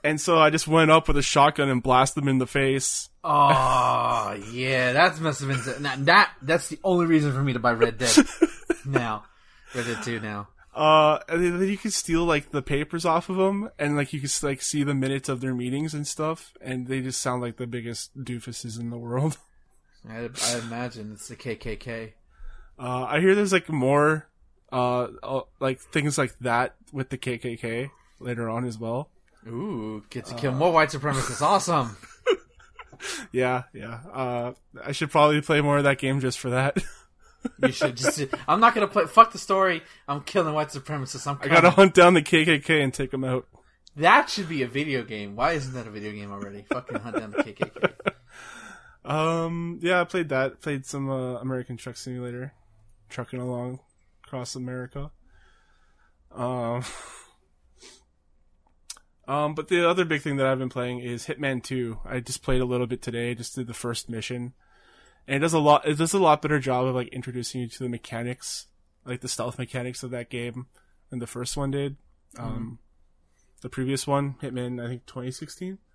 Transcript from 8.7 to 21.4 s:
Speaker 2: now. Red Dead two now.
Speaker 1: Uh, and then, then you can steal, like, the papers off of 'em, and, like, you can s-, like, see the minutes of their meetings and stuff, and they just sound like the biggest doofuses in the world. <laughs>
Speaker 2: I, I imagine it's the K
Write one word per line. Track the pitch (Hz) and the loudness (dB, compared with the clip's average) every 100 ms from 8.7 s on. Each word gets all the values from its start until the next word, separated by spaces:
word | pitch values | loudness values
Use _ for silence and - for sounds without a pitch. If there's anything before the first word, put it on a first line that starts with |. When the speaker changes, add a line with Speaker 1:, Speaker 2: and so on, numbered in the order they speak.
| 339 139 | -6 0
Speaker 2:
now. | 135 117 107 - _ _ _ - | -2 0 -6 -10 _ _ _ -10
Red | 123 117 | -6 -4
Dead | 110 | -6
two | 107 117 | -6 -6
now. | 107 104 101 _ _ - | -6 -8 -12 _ _ 2
Speaker 1:
Uh, | 156 156 151 151 - | 6 8 6 2 -2
and | 165 | 0
then, | 180 175 | 0 0
then | 190 | -2
you | 202 | -2
can | 220 | -4
steal, | - - 165 170 | -4 0 0 2
like, | 151 - | 0 -2
the | 147 | -6
papers | 131 143 151 170 170 | -2 -4 -2 -2 0
off | 165 - | 0 0
of | 185 | 0
'em, | 190 202 220 - | 2 0 -6 -4
and, | 147 147 | -2 0
like, | 139 | -2
you | 147 | -4
can | 135 | -4
s-, | - | -2
like, | 147 139 | -2 -4
see | - 147 | -2 0
the | 139 | 0
minutes | 139 131 139 135 | 0 0 -2 -4
of | 131 | -4
their | 131 | -2
meetings | 123 123 135 156 | -4 -4 -4 -4
and | 147 147 | -4 -8
stuff, | - 156 160 - _ | -4 -4 -4 -12 _
and | - 131 123 | -8 -8 -4
they | 131 | -4
just | 127 127 | -4 -4
sound | 135 123 | -4 -4
like | 120 113 | -6 -8
the | 120 | -8
biggest | 120 117 117 - 139 | -8 -8 -10 -12 -12
doofuses | 127 120 123 117 120 110 | -10 -8 -10 -12 -10 -8
in | 117 | -8
the | 120 | -8
world. | 117 123 156 - _ _ _ | -6 -2 -2 -4 _ _ _
<laughs> | _ _ _ 107 | _ _ _ -16
Speaker 2:
I, | 113 120 127 | -12 -10 -4
I | 120 120 | -4 -4
imagine | 117 117 123 117 107 | -6 -8 -8 -10 -14
it's | 104 - | -14 -16
the | |
K | 113 | -12